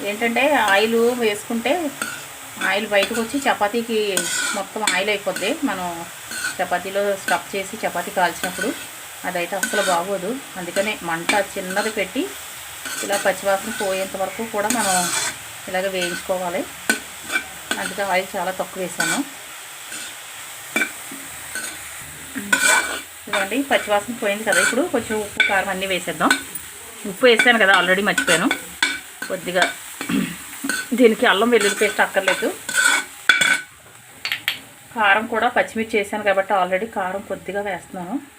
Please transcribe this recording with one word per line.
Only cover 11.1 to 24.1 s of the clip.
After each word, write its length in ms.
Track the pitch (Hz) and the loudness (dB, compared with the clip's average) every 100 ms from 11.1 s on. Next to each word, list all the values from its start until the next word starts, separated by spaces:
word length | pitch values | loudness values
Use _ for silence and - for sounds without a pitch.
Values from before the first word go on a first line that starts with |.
మంట 240 | 165 170 208 196 202 | -2 2 2 2 -4
చిన్నది 360 | 185 190 214 208 | -2 -2 0 -2
పెట్టి 240 | 185 262 392 - - - - - - - | -2 -2 -4 -6 -12 -12 -12 -12 -8 -6
ఇలా 120 | 202 202 202 | -2 2 2
పచ్చివాసన 440 | 185 196 196 220 - | 2 2 0 0 -2
పోయేంత 320 | 202 190 190 190 | 0 0 -2 -2
వరకు 220 | 190 - 226 | -4 -4 -4
కూడా 140 | 208 208 240 | 0 0 2
మనం 160 | 196 185 175 - - - - - - | 2 2 2 -2 -4 -6 -12 -12 -6
ఇలాగ 180 | 185 190 | -2 -2
వేయించుకోవాలి. 680 | 185 175 175 - 185 180 180 359 - - - - - - - - - - 214 | 0 -2 -4 -2 -2 -2 -4 -6 -10 -4 -4 -4 -14 -4 -4 -4 -14 -8 -4
అందుకే 220 | 185 185 202 | -4 -2 0
ఆయిల్ 160 | 185 190 | 0 0
చాలా 160 | 202 180 185 | -2 -2 -2
తక్కువ 220 | 180 185 | -6 -4
వేసాను. 340 | 180 - 180 196 285 - - - - - - - - - - - - - - - - - - - - - - - - - - - - - - - 202 - - - - - - - | -6 -2 0 0 -2 -8 -14 -16 -16 -14 -12 -12 -12 -14 -14 -14 -14 -14 -6 -2 -2 -4 -12 -12 -12 -12 -10 -10 -10 -10 -12 -12 -14 -14 -10 -10 -2 2 4 4 2 -6 -8 -14
ఇదిగోండి, 320 | - 208 190 233 277 | -4 -2 0 0 2
పచ్చివాసన 420 | 214 - 208 208 | 2 4 0 0